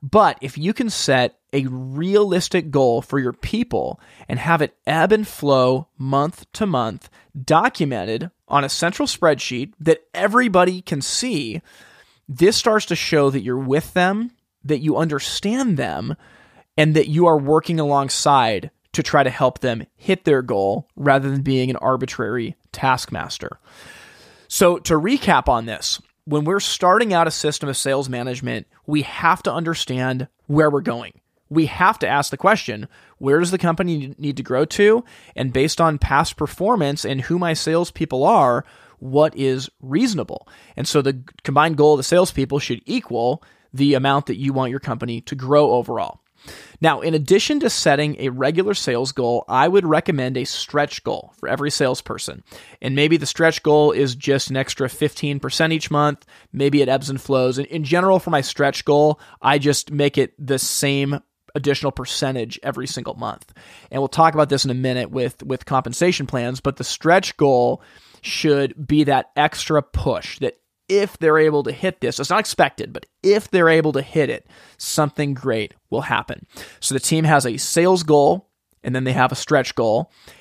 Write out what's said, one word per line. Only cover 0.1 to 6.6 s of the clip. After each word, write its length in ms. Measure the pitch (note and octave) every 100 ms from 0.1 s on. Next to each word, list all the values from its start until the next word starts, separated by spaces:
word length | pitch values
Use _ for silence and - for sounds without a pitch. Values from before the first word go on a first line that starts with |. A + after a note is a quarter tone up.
| G#3+ F#3 -
if 160 | - C#3+
you 160 | E3+
can 160 | A3 A3+
set 500 | - - C3 B2 - _
a 140 | C#3 C3
realistic 1040 | B2+ C3 C#3 F3+ G3+ G3+ F3+ - F#3 D3+
goal 320 | C#3 B2+ A#2
for 160 | - C#3
your 140 | B2
people 680 | - - G#3+ A#3+ - - - _ - -
and 100 | A#2+
have 240 | E3 E3
it 140 | D3 _ -
ebb 260 | D#3+ F3+
and 140 | G#3+ G#3
flow 640 | - C#3+ C3 B2+ C3 - -
month 520 | C3+ C#3 D3+ - -
to 120 | -